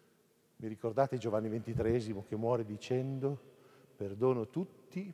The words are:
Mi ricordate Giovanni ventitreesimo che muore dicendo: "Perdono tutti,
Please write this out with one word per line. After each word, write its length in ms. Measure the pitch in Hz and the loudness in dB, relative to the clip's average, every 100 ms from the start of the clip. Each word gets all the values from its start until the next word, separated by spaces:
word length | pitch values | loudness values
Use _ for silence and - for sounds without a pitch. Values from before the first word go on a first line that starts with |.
| _ _ _ _ _ - | _ _ _ _ _ -10
Mi 140 | 113 | -8
ricordate 480 | 107 117 113 135 127 | -4 0 2 2 2
Giovanni 320 | 113 107 110 | 0 2 2
ventitreesimo 760 | 113 110 117 110 120 110 98 95 | -2 -2 0 2 2 0 -6 -4
che 80 | 107 | -2
muore 280 | 113 123 | 2 2
dicendo: 880 | 107 104 - 127 131 135 139 143 - - - - - - | 0 -6 -2 0 0 -2 -2 -4 -8 -20 -20 -20 -20 -8
"Perdono 520 | 101 98 131 123 107 | -8 2 4 4 0
tutti, 680 | 160 185 - - 180 196 | -2 -4 -8 -12 -10 -8